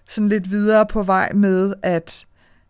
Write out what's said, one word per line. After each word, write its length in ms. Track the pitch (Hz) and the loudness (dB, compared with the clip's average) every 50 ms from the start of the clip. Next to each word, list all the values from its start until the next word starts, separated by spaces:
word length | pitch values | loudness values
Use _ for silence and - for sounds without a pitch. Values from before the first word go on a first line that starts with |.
| _ - | _ -14
sådan 200 | - 214 208 208 | -6 -2 0 0
lidt 220 | 208 214 180 185 | 0 0 -2 -4
videre 360 | 196 208 208 214 214 214 220 | -4 -2 0 4 4 4 4
på 160 | 214 - 220 196 | 2 0 -4 0
vej 300 | 190 190 190 - - - | 0 0 0 0 0 2
med, 420 | 202 202 196 190 185 190 196 196 196 - | 2 2 2 2 2 0 -2 -4 -4 -4
at, 440 | 185 175 165 165 - - - - _ _ _ _ _ _ _ _ _ | -2 -2 -2 -4 -6 -12 -12 -12 _ _ _ _ _ _ _ _ _